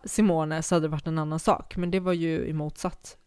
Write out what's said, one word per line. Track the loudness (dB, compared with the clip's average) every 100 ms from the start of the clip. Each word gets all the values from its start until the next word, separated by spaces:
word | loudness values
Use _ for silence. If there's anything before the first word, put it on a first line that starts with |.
Simone | -2 2 4 4 0 -2
så | 2
hade | 2 2
det |
varit | -2 -2
en | -2
annan | -2 0
sak. | 2 2 0 -4
Men | 0
det | 0
var | 0
ju | 0 0 -2 -2
i |
motsatt, | -4 -6 -6 -8 -8 -16 -20